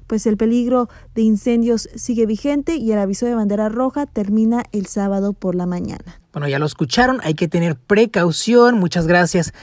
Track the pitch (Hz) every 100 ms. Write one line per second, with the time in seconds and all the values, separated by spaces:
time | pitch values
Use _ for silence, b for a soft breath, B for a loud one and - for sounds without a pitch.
0 | B 220 220 208 226 240 240 254 240 b
1 | b - 220 208 254 233 233 226 - 233
2 | - 233 220 214 285 294 285 330 220 208
3 | 196 196 240 233 208 208 214 226 262 294
4 | 285 - 196 220 220 233 - 208 190 208
5 | 196 196 202 196 185 175 180 175 - -
6 | - - _ - 143 139 151 - 143 -
7 | 151 262 156 151 170 175 170 151 - 208
8 | 226 185 170 156 - 240 240 233 175 175
9 | 165 175 175 180 160 B